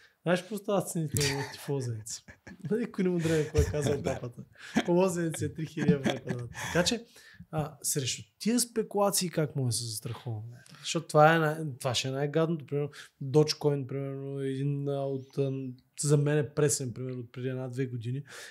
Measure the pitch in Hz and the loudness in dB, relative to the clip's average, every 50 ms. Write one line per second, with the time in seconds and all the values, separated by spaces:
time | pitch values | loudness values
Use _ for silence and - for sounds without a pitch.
0 | - _ _ _ _ 156 175 175 175 - 220 202 196 - 202 190 180 - - 175 | -20 _ _ _ _ 2 2 2 0 -4 -8 -6 -2 0 0 2 0 0 -2 -2
1 | 160 147 - - 143 139 135 139 139 - - - - - 143 139 127 120 117 110 | -2 0 2 2 2 2 0 -2 -4 -6 -8 -10 -6 -4 -4 -2 -2 -4 -6 -6
2 | 110 - - - - - - - _ - - - - 156 208 226 240 - - - | -8 -10 -12 -14 -14 -18 -20 -20 _ -20 -18 -12 -4 -2 -2 -2 -2 -4 -2 0
3 | 190 180 180 175 156 160 165 156 151 - - 151 151 - - 151 143 - 147 131 | 2 2 2 2 2 2 2 2 2 2 4 4 4 4 2 0 0 2 0 0
4 | 117 - 131 120 - 123 120 - - - _ - - - - - - - 175 175 | 0 -2 -4 -4 -6 -10 -10 -12 -16 -18 _ -20 -18 -2 0 0 2 4 4 6
5 | 185 190 175 175 170 165 151 - 156 147 - - 160 - - - 147 147 147 139 | 6 4 2 0 -2 -2 -2 -2 -4 -4 -4 -6 -8 -8 -4 0 4 4 4 4
6 | 135 135 139 127 - - 127 123 120 120 - - - - - 160 180 175 240 220 | 2 0 -2 -2 -4 -8 -8 -8 -8 -10 -10 -10 -8 -2 0 2 2 2 0 -2
7 | 233 - - - - - - - - - - 156 147 - - - - - - 151 | -4 -10 -18 -20 -20 -20 -20 -20 -16 -6 -4 -4 -4 -4 -6 -8 -6 -4 -2 -2
8 | 131 120 - - - - _ _ - 202 233 247 240 - - 226 214 - - 202 | -2 -2 -4 -6 -10 -14 _ _ -2 0 2 2 0 0 -2 -4 -4 -2 0 2
9 | 202 202 196 - 185 175 - - 156 143 - 143 131 123 113 104 120 117 110 110 | 2 2 2 2 0 0 0 0 0 0 0 -2 0 0 0 -2 -4 -6 -8 -8
10 | - 120 113 - - 127 113 107 110 117 120 - - - - - - - - 170 | -8 -8 -8 -8 -8 -8 -8 -8 -8 -12 -14 -18 -20 -20 -20 -12 -8 -6 -4 -4
11 | 151 - - 151 151 156 165 165 160 151 151 160 160 151 127 120 - 135 120 - | -4 2 6 8 8 10 8 6 4 2 0 -2 -4 -6 -6 -4 -4 -2 -2 -2
12 | - 135 131 135 143 147 143 160 165 160 170 156 131 - 139 143 147 143 - - | -2 -2 -2 -2 -2 0 2 2 2 2 0 -2 -4 -4 -4 -4 -4 -4 -6 -12
13 | - - _ _ 143 135 127 151 151 151 - - - 147 143 143 135 123 135 139 | -20 -20 _ _ -6 4 6 6 6 6 2 0 2 2 2 2 -2 -4 -6 -6
14 | 139 139 135 135 139 139 139 139 139 135 135 131 139 143 143 139 143 139 143 139 | -6 -6 -6 -8 -8 -6 -6 -4 -2 -2 -2 0 0 0 0 0 -2 -2 -2 -2
15 | 139 139 139 135 127 - - - 139 139 135 135 135 131 127 - _ _ _ - | -2 -2 -4 -4 -6 -6 -4 -2 -2 0 -2 -4 -6 -8 -10 -12 _ _ _ -4
16 | - 147 147 147 143 143 147 151 143 147 - - 147 147 143 - 139 127 107 123 | 2 4 4 4 6 4 2 2 0 0 0 2 2 2 2 0 -2 -4 -6 -6
17 | 127 131 127 127 120 117 - 131 123 131 131 127 131 131 120 123 139 123 123 123 | -8 -8 -8 -8 -10 -12 -10 -8 -6 -6 -4 -4 -6 -6 -4 -4 -4 -4 -4 -6
18 | 107 120 123 135 143 - - - - - | -4 -4 -6 -6 -6 -10 -14 -18 -18 -18